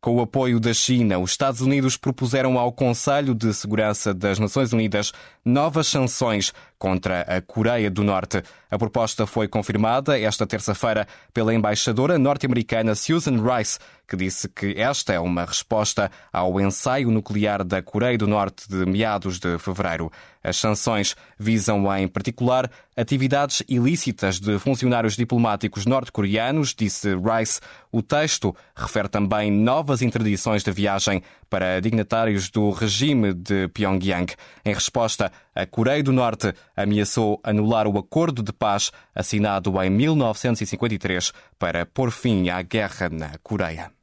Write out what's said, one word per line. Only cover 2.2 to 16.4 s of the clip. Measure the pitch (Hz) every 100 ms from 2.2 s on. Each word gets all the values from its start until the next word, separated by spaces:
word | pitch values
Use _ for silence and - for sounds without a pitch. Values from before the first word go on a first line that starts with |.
| 127 135 131 127
ao | 120
Conselho | 123 127 117 - 143 139 117
de | 113
Segurança | 104 104 104 107 104 -
das | 95 101 95
Nações | 107 - 127
Unidas | 117 110 101 104 - - _
novas | - 131 156 151 147
sanções | 147 127 - 123 107 92 - - _
contra | 95 92 95 90
a | - 92
Coreia | 90 - 110 120 104
do | 95
Norte. | 104 95 90 101 87 - _
A | 104
proposta | 110 123 110 - 107
foi | - 107
confirmada | 110 101 104 110 123 139 139
esta | 107 104
terça-feira | 107 107 - 101 117 107 101 - _
pela | - 110
embaixadora | 113 107 104 - 110 139 175
norte-americana | 135 143 135 120 110 113 113 104
Susan | - 165 151 123
Rice, | 110 123 107 - - - _
que | 95
disse | 92 - 95
que | - 101 98
esta | 117 143 -
é | 92
uma | 87 87
resposta | 87 - - 107 107 - 101 - -
ao | -